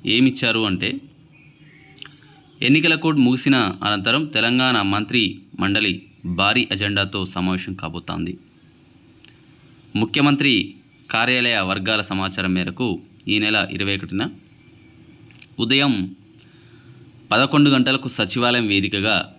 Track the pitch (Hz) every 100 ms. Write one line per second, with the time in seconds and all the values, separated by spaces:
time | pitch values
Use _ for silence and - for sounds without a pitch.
0 | - 113 131 127 120 113 110 87 98 -
1 | - - - - - _ - - - -
2 | - - - - - - 123 151 165 160
3 | 160 151 123 127 143 135 117 95 101 104
4 | 107 131 160 110 117 127 131 117 98 101
5 | 107 123 101 - - - 95 104 107 92
6 | - - 87 87 98 117 - 98 104 101
7 | 98 101 92 90 92 92 - 92 78 85
8 | 82 85 85 - - _ _ _ _ -
9 | - - - _ - - - - - 101
10 | 110 - 143 143 143 110 - - - _
11 | - 113 117 127 120 113 92 98 95 107
12 | 101 95 95 95 95 92 90 92 123 85
13 | - - - 104 107 107 92 92 98 98
14 | 87 95 120 - - - - - - -
15 | - - - - - - 113 135 143 107
16 | 92 95 - - - - - - - -
17 | - - - 113 135 151 147 131 127 131
18 | 135 - 101 123 120 120 110 98 98 101
19 | 107 95 -